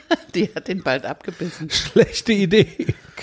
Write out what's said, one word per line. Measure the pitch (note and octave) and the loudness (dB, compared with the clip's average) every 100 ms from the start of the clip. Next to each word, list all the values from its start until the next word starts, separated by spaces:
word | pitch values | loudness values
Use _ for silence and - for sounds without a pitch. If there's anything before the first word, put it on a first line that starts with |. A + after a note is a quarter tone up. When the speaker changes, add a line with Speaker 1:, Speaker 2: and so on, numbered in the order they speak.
Speaker 1:
<laughs> | - E4 - | -4 -4 -4
Die | F3 - | -4 -4
hat | D#3+ - | -4 -8
den | F#3 | -6
bald | C#3 C3 - | -2 -4 -4
abgebissen. | - - F3 F3 - D#3 | -10 -12 -10 -10 -10 -6
Speaker 2:
Schlechte | - - A3+ - - - | -6 2 4 4 2 0
Idee. | G3+ F#3 G#3+ E3 - - - - - | 2 4 4 4 0 -6 -6 -8 -14